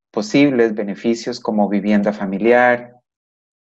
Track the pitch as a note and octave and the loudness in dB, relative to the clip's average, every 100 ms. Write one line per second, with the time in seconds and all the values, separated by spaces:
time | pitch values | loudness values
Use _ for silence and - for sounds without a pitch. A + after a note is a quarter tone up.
0 | _ - G#2+ C#3+ C#3+ B2+ A2+ G#2+ G2+ F#2+ | _ -8 -2 2 2 4 0 0 -8 -4
1 | A#2+ A#2 - A#2+ - G#2+ G2+ G2+ G2 G#2 | -2 -2 -4 -8 -4 0 0 0 0 0
2 | G#2 G#2 G2+ G2 A2 A#2+ B2 A#2+ - - | 0 -2 -6 -2 2 4 4 0 -4 -20
3 | _ _ _ _ _ _ _ | _ _ _ _ _ _ _